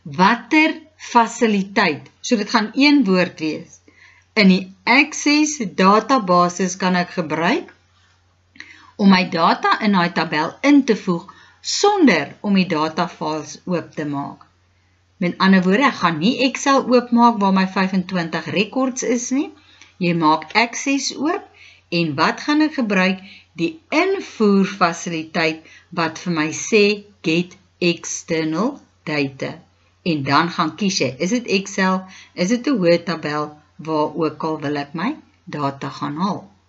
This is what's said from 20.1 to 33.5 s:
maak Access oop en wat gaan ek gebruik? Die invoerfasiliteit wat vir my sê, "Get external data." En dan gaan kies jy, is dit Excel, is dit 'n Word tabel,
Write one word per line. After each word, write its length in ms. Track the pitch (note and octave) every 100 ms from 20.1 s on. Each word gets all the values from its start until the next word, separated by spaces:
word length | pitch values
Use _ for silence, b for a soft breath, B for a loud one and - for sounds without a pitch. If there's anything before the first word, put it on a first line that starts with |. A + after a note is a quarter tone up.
maak 400 | E3+ D#3 D#3 - G#3+
Access 600 | A#3+ - C#4 C#4 - -
oop 280 | D4 G4 - b b b _
en 260 | F3 E3 C#3+
wat 260 | F3+ A#3
gaan 200 | - G3+
ek 120 | D4+
gebruik? 460 | D4+ A3 F#3+ F#3 F#3+ B B B -
Die 220 | E3 - _
invoerfasiliteit 1800 | D4+ F#4 G4 - - G#3+ G3 F#3+ - F3 E3+ F#3 E3 D#3+ F3 D#3+ D#3+ B B B
wat 300 | F3 D#3+ D#3+
vir 140 | F#3
my 180 | E3 D#3
sê, 520 | C#3+ - A3 G3+ G#3 - _
"Get 360 | E3+ E3 F3+ - _ _
external 1000 | F3+ - - - - D#3+ D#3+ D#3+ A#3+ C#4+ _ _
data." 560 | - D3 C#3 - C#3+ D#3+ _ _ _ _
En 200 | F#3 D#3
dan 260 | C3+ C#3+ F3
gaan 260 | F3+ E3 -
kies 220 | G3 -
jy, 180 | C3 B2+
is 120 | F3
dit 180 | B3 -
Excel, 580 | G3 G3 - F#3+ F#3 - B B -
is 140 | F3+
dit 180 | A#3+ D4+
'n 100 | B3
Word 280 | E3+ - -
tabel, 520 | D#3+ D3+ D3+ D3+